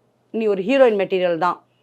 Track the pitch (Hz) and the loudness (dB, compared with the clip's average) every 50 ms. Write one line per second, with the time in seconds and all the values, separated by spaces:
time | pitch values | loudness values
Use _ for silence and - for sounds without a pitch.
0 | _ _ _ _ _ _ - 220 226 208 202 185 185 202 269 277 262 240 214 196 | _ _ _ _ _ _ -6 -4 -2 -2 -2 -2 -2 -2 2 4 4 4 4 0
1 | 190 180 190 185 180 175 170 160 180 175 170 - _ _ _ _ | -2 -2 -2 -2 -2 -2 -2 -2 -2 -4 -4 -6 _ _ _ _